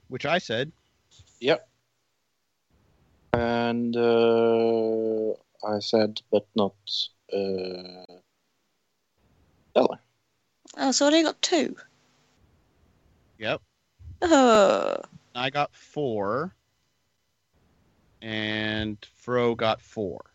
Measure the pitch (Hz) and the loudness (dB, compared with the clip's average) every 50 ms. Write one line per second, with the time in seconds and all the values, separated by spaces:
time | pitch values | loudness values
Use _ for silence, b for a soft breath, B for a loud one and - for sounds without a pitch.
0 | _ - 127 123 - 143 170 185 - - 113 117 139 160 - _ _ _ _ _ | _ -12 -10 -6 -2 -2 -2 -2 -2 -2 -4 -4 -4 -6 -10 _ _ _ _ _
1 | _ _ _ - - _ _ - 120 139 165 - - _ _ _ _ _ _ _ | _ _ _ -20 -20 _ _ -4 0 0 0 0 -2 _ _ _ _ _ _ _
2 | _ _ _ _ _ _ _ _ _ _ _ _ _ _ _ _ _ _ _ _ | _ _ _ _ _ _ _ _ _ _ _ _ _ _ _ _ _ _ _ _
3 | _ _ _ _ _ - - 120 117 117 117 117 117 117 120 120 120 117 117 117 | _ _ _ _ _ -2 -2 0 0 0 0 -2 -2 -2 -2 -2 -2 -2 0 2
4 | 117 117 117 117 117 117 117 117 117 117 117 113 113 113 113 113 110 110 110 110 | 2 4 4 4 4 4 4 4 4 4 4 2 2 2 2 2 0 0 -2 -2
5 | 110 110 110 110 110 107 - - _ _ _ - - 107 107 101 - - 117 110 | -2 -2 -2 -2 -2 -4 -6 -8 _ _ _ -10 -6 -4 -4 -4 -2 0 2 2
6 | 107 107 107 - - - 107 101 - _ - 113 101 95 - _ - - - - | 2 2 -2 -8 -6 0 0 0 0 _ -2 -2 -2 -2 -2 _ -14 -8 -6 -6
7 | - - _ _ _ - 104 101 98 98 95 92 92 92 90 90 92 90 90 92 | -6 -8 _ _ _ -8 -6 -4 -4 -4 -4 -4 -6 -8 -10 -12 -14 -16 -18 -20
8 | 92 90 90 90 _ _ _ _ _ _ _ _ _ _ _ _ _ _ _ _ | -20 -20 -20 -20 _ _ _ _ _ _ _ _ _ _ _ _ _ _ _ _
9 | _ _ _ _ _ _ _ _ _ _ _ _ _ _ - - - - - - | _ _ _ _ _ _ _ _ _ _ _ _ _ _ 2 2 2 2 0 -4
10 | _ _ _ _ _ _ _ _ _ _ _ _ _ - - - 269 277 247 - | _ _ _ _ _ _ _ _ _ _ _ _ _ -14 -6 -2 -2 0 2 2
11 | 285 294 311 330 320 302 - - - - 359 302 - - - - - _ _ _ | 2 4 4 4 2 0 -2 -4 -4 0 0 0 0 -2 -6 -12 -18 _ _ _
12 | _ _ _ _ _ _ _ _ _ _ _ _ _ _ _ _ _ _ _ _ | _ _ _ _ _ _ _ _ _ _ _ _ _ _ _ _ _ _ _ _
13 | _ _ _ _ _ _ _ - 110 117 156 - _ _ _ _ _ _ _ - | _ _ _ _ _ _ _ -8 -6 -6 -6 -6 _ _ _ _ _ _ _ -20
14 | - - - - 359 330 320 269 254 240 220 214 196 - 104 95 - 50 50 50 | -20 -16 -10 -2 2 4 6 6 8 8 6 6 6 4 4 2 0 -2 -4 -6
15 | - - - - _ _ - 123 127 135 - 147 147 - _ - - - - 151 | -8 -14 -20 -20 _ _ -8 -4 -4 -2 -2 -2 -4 -4 _ -16 -20 -12 -6 -4
16 | 147 123 110 104 98 101 113 135 165 190 - _ _ _ _ _ _ _ _ _ | -4 -2 -2 -2 -2 -2 -2 -4 -4 -6 -10 _ _ _ _ _ _ _ _ _
17 | _ _ _ _ _ _ _ _ _ _ _ _ _ _ _ _ _ _ _ _ | _ _ _ _ _ _ _ _ _ _ _ _ _ _ _ _ _ _ _ _
18 | _ _ _ - 110 110 110 107 107 107 107 107 107 107 107 107 107 107 104 - | _ _ _ -14 -10 -8 -6 -4 -4 -4 -4 -4 -4 -4 -4 -4 -4 -6 -8 -10
19 | - - _ _ - 123 123 123 120 120 117 - 113 110 - - - - - 113 | -14 -20 _ _ -6 -2 0 0 2 0 0 0 0 0 0 -2 -4 -12 -8 -6
20 | 101 90 64 - - _ | -6 -6 -8 -10 -16 _